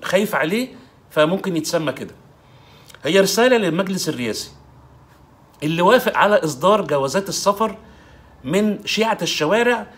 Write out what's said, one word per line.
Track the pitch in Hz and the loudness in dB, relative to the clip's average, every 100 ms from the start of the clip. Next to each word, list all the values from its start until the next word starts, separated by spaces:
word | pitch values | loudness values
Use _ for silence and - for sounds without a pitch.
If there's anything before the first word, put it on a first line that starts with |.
خايف | - 185 208 147 | -2 0 0 -2
عليه | 147 220 254 - - _ _ | -2 -2 -4 -10 -20 _ _
فممكن | 160 156 190 190 165 | 0 0 0 -4 -4
يتسمى | 156 170 147 | -2 -4 -4
كده. | - 98 - - _ _ - - - - - | -6 -12 -16 -20 _ _ -20 -20 -20 -20 -10
هي | 147 190 | 0 2
رسالة | 185 226 254 233 | 2 2 4 4
للمجلس | 180 165 196 190 156 | 2 -2 -2 -4 -4
الرئاسي | 127 117 101 - - - - - - _ _ _ _ _ _ | -4 -6 -6 -10 -18 -20 -20 -20 -20 _ _ _ _ _ _
اللي | 151 165 | -4 2
وافق | 175 240 - - | 4 4 4 2
على | 196 208 | 4 4
إصدار | 160 127 180 214 | 2 0 2 2
جوازات | 156 143 135 190 196 | 2 -2 0 -2 -4
السفر | 156 196 202 220 196 - - - - - - | -2 -2 0 -2 -6 -18 -20 -20 -20 -20 -14
من | 127 190 214 202 - | -4 0 0 -2 -4
شيعة | 208 208 175 | -2 -2 -2
الشوارع | 160 - 156 214 240 233 208 | -4 -2 0 2 2 0 -4